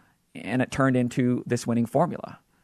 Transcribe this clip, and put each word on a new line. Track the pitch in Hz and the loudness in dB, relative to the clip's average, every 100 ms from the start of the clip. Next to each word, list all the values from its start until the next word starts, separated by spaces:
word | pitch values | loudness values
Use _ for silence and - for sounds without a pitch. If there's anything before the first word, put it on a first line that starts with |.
| _ _ _ | _ _ _
and | - - 123 | -14 -4 -2
it | 120 | -2
turned | - 135 127 | 2 2 4
into | 123 127 123 123 - | 2 0 2 0 0
this | 120 - | -4 0
winning | 117 117 | 0 2
formula. | 135 165 - - - _ _ | 2 0 -2 -12 -16 _ _